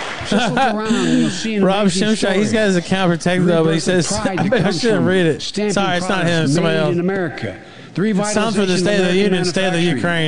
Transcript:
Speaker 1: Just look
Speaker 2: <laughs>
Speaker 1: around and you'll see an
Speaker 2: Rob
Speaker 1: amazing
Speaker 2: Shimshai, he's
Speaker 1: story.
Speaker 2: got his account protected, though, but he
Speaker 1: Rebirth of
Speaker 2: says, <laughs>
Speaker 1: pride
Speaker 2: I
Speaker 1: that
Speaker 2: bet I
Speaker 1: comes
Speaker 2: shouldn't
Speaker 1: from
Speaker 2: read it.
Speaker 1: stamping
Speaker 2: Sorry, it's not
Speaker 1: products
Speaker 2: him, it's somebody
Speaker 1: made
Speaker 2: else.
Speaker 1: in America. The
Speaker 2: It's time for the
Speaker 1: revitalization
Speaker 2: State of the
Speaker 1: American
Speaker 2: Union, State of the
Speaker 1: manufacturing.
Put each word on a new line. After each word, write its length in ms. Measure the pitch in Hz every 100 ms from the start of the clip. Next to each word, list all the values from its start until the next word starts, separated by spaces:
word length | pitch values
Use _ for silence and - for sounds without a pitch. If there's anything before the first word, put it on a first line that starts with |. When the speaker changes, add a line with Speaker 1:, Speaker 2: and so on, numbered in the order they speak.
| - - -
Speaker 1:
Just 260 | 214 247
look 40 | 247
Speaker 2:
<laughs> 160 | 262 214
Speaker 1:
around 180 | 220
and 260 | 226 247 -
you'll 100 | 156
see 240 | 185 220 214
an 80 | 185
Speaker 2:
Rob 160 | 196
Speaker 1:
amazing 240 | 208 180 214
Speaker 2:
Shimshai, 260 | 220 202 190
he's 120 | 214
Speaker 1:
story. 40 | 220
Speaker 2:
got 60 | 208
his 80 | 180
account 340 | 170 190 180
protected, 360 | 165 175 180 175
though, 160 | 165
but 100 | 160
he 60 | 160
Speaker 1:
Rebirth 80 | 180
of 180 | 180 151
Speaker 2:
says, 140 | 208
<laughs> 20 |
Speaker 1:
pride 180 | 208 190
Speaker 2:
I 40 |
Speaker 1:
that 60 | 185
Speaker 2:
bet 80 | 240
I 40 |
Speaker 1:
comes 180 | - -
Speaker 2:
shouldn't 160 | 233 190
Speaker 1:
from 60 | 170
Speaker 2:
read 180 | 185 165
it. 160 | 120
Speaker 1:
stamping 320 | - 202 208
Speaker 2:
Sorry, 240 | 196 190 175
it's 100 | 185
not 60 | 190
Speaker 1:
products 100 | 170
Speaker 2:
him, 120 | 165 151
it's 80 |
somebody 220 | 165 165 160
Speaker 1:
made 60 |
Speaker 2:
else. 100 | 151
Speaker 1:
in 60 | 170
America. 640 | 180 196 165 - 104 90 - - - 156
The 80 |
Speaker 2:
It's 300 | 214 196 208
time 200 | 214 226
for 120 | 208 190
the 80 |
Speaker 1:
revitalization 40 | 180
Speaker 2:
State 0 |
of 80 | 190
the 80 | 202
Speaker 1:
American 140 | 180 185
Speaker 2:
Union, 280 | 202 180 180
State 200 | 190 190
of 80 |
the 60 | 170
Speaker 1:
manufacturing. 460 | 175 131 175 170